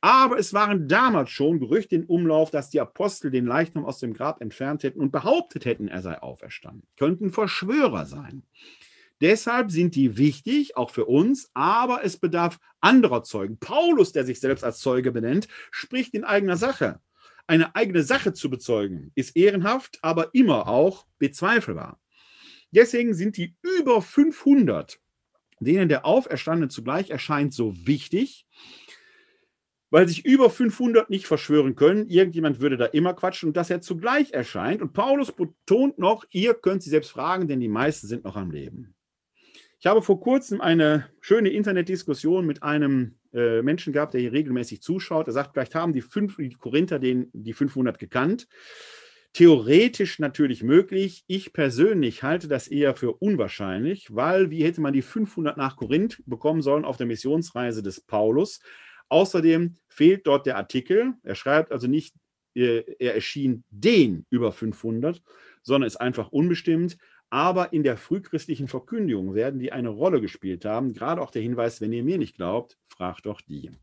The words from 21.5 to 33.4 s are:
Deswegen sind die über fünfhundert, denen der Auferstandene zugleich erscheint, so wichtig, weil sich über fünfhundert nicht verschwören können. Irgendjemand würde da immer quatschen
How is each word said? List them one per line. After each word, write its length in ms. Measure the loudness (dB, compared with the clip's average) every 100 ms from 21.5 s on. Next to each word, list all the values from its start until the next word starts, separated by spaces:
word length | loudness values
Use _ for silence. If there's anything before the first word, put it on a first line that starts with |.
| 0 0 -8 -10 -18 _ _ _ _ -20 -20 _
Deswegen 460 | 6 6 4 0 -2
sind 220 | -4 -4
die 180 | -8 _
über 400 | -4 -2 2 2
fünfhundert, 960 | 2 2 2 2 4 6 4 0 -8 -18 _ _ _ _ _ _
denen 300 | 0 2 4
der 160 | 0 2
Auferstandene 640 | 0 0 -8 -4 -2 -2
zugleich 400 | -6 -6 -4 -4
erscheint, 460 | -8 -4 -2 -2 -2
so 180 | -6 -4 -2
wichtig, 580 | -2 -2 -4 -4 -8 _ _ -20 -20 -20 -20 _ _ _ _ _ _ _ _ _
weil 180 | 4 4
sich 180 | 2 2
über 260 | 6 6
fünfhundert 580 | 4 -2 0 2 2 2
nicht 160 | -4 -2
verschwören 500 | -4 2 2 2 4
können. 320 | 4 4 2
Irgendjemand 520 | 2 2 2 -2 0
würde 180 | -2 0
da 80 | 0
immer 300 | 2 0 0
quatschen 340 | -4 -4